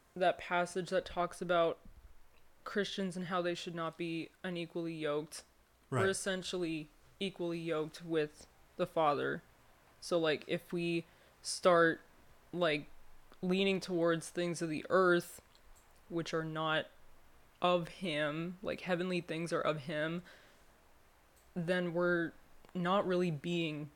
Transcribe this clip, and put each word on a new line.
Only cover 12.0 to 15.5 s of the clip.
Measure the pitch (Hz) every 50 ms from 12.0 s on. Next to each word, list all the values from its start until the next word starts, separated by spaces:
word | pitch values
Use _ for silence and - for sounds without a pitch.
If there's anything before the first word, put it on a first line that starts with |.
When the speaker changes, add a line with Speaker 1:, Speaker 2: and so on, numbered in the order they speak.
| - - - - - - - - - - -
Speaker 1:
like, | 175 180 160 151 151 - - - - - - - - - - - -
leaning | - 180 180 190 196 196 190 185
towards | - - 185 170 165 170 165 165 - -
things | - 180 175 175 170 156
of | 170 165
the | 151 - - -
earth, | - 185 185 180 175 175 - - - - - -